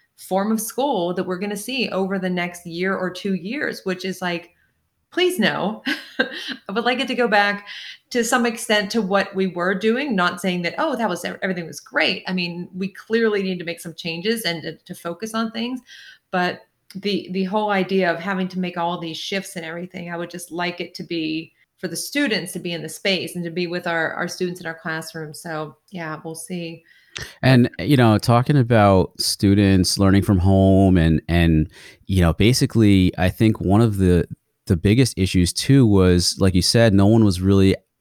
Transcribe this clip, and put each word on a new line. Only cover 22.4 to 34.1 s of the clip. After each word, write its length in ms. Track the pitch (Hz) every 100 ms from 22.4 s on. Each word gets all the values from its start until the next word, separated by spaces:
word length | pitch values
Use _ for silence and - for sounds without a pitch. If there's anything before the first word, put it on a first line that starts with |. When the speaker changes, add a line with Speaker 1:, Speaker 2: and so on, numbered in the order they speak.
| 170
Speaker 1:
to 60 | 180
be 140 | 175
in 100 | 170
the 60 | 156
space 480 | - 202 185 165 175
and 80 |
to 60 | 170
be 160 | 165 175
with 200 | 175 180
our, 280 | 165 160
our 120 | - 170
students 340 | - 180 180
in 60 | 170
our 80 |
classroom. 600 | 165 170 160 160 165 156
So, 420 | 151 175 156 156 - _
yeah, 280 | 185 160 156
we'll 100 | 165
see. 480 | 160 - 180 170 165 _ _ _ - - -
Speaker 2:
And, 260 | 127 131 120 -
you 180 | 87 139
know, 200 | 117 104
talking 400 | - 117 123 147
about 640 | 117 117 101 95 85 -
students 800 | - - 101 98 98 95 90 -
learning 240 | 98 95
from 160 | 95 95
home 580 | 92 98 95 95 95 92
and, 240 | 82 80 -
and, 420 | 85 85 80 78 - - - -
you 160 | 95
know, 100 | 85
basically, 800 | 80 101 127 143 113 107 98 92 -
I 100 | 90
think 320 | - 110 107
one 220 | 85 101
of 160 | 117 101
the, 280 | 92